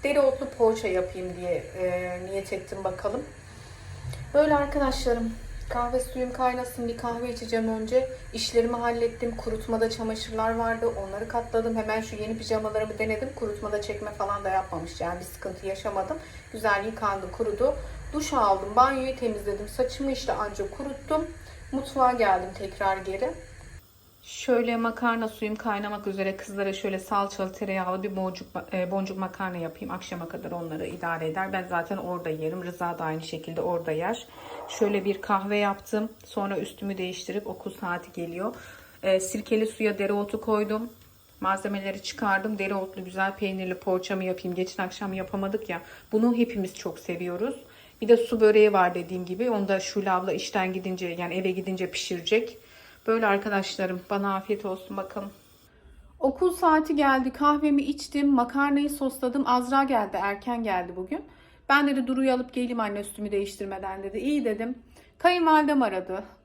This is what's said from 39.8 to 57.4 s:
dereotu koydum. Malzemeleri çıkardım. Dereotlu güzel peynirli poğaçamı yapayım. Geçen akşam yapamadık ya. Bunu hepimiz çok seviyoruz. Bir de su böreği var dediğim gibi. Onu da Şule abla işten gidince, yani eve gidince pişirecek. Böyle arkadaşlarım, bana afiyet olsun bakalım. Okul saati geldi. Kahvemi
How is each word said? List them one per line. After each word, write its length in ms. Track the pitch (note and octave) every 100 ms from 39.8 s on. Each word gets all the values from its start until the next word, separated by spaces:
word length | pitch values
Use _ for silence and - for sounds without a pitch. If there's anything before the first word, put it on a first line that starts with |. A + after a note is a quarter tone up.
| G#3+ G3+
dereotu 440 | G3 G3+ G3+ G#3+
koydum. 480 | - G#3+ G#3 G#3+ A#3 - - - _ -
Malzemeleri 600 | F#3+ F#3+ G3+ G3+ G3 G3
çıkardım. 560 | - - G#3 F#3+ G#3+ G#3
Dereotlu 460 | G3 G3 F#3+ F#3+ F3+
güzel 300 | F#3 F#3+ G3
peynirli 400 | G3 F#3+ F#3 F3+
poğaçamı 480 | - F#3 F#3 F#3+
yapayım. 320 | F#3 F#3 F#3 F3
Geçen 280 | F#3 -
akşam 300 | F#3 - G3+
yapamadık 560 | F#3+ F#3+ G3 G3 G#3+ -
ya. 120 | E3+ - - -
Bunu 240 | A3 A#3+ A#3
hepimiz 400 | A#3 A#3 F#3 -
çok 240 | F3 -
seviyoruz. 560 | - F3 F3 F3 A#3+ - - - - -
Bir 60 | A3
de 100 | A#3
su 240 | A#3 A3+
böreği 320 | G#3+ G#3+ G#3+
var 200 | G3 F3+ F3+
dediğim 300 | E3+ F#3 F3+
gibi. 240 | F#3 A#3+
Onu 180 | G#3+ G3
da 120 | F#3+
Şule 320 | - G#3 G3
abla 220 | F#3 F#3
işten 400 | F#3+ - G#3 F#3
gidince, 340 | F#3 F#3+ F#3 F3+
yani 280 | E3+ E3+ F#3
eve 160 | F#3+
gidince 400 | F#3 F#3+ F#3 F3+
pişirecek. 680 | - - F3+ E3 G#3+ A3+ - - - - - -
Böyle 200 | A3+ A3
arkadaşlarım, 760 | G3 G#3 G3 F#3+ - F#3 F3+ -
bana 260 | G3+ G3+ F#3+
afiyet 300 | G3 G3+ G3+
olsun 320 | F#3+ - G3
bakalım. 340 | F#3+ G#3 G3+ - _ _ _ _ - - - -
Okul 320 | C4+ C4+ F4+
saati 440 | E4+ F4 D#4 D#4 D4
geldi. 380 | C#4 C4 B3+
Kahvemi 480 | -